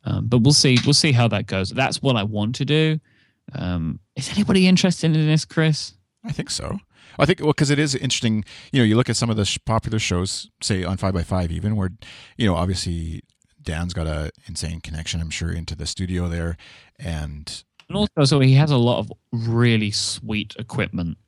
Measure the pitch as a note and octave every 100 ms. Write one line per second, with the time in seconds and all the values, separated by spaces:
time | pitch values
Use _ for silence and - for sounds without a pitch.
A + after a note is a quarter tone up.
0 | - G2+ A2+ B2 A#2 D3+ D3 B2 - D3
1 | D#3+ B2 A#2 G2 G#2+ F#2+ F#2+ A#2 C3 -
2 | C3+ A#2+ G2+ G#2 G#2 B2+ C3+ D3+ D#3 D#3
3 | _ _ _ _ - - F2+ F2 D#2+ -
4 | _ - C3+ - G#3 F#3+ F#3 F#3 F#3+ F3
5 | E3 D#3+ D#3 D#3 - - D#3+ D3+ - _
6 | _ _ A3+ D3 - - - G3 _ _
7 | - - C#3+ F#3+ D3+ - C#3+ C#3+ D#3 C3+
8 | B2+ - A#2 G#2+ G2+ - - C#3 A2 A2
9 | B2+ A2+ A#2+ G#2+ G2+ - - A2 - A2
10 | - F2 F#2+ - - _ - G2 F2 F#2
11 | G2 F#2 E2+ F#2 F2 E2 G#2+ G#2+ F#2 -
12 | - - - - G#2+ E2+ F2+ F#2 - E2+
13 | E2 D#2+ _ _ _ _ - D#2+ F2 F2
14 | D#2 D#2 D2+ _ - E2 E2 E2 - D#2+
15 | D#2+ E2+ D#2+ - E2 E2+ E2 D#2 D2+ -
16 | F#2 F2+ F2 E2+ E2+ E2 - - _ _
17 | - D#2 D2+ D2 D#2 - _ _ _ F#3
18 | G#3 - C#3 D3 C3 C3 D#3 C3+ A#2+ -
19 | G#2 - _ A#2 A2+ A#2 A#2+ A2+ G#2+ G#2
20 | - - A#2 G#2+ G#2 - - - G2+ F#2
21 | E2+ -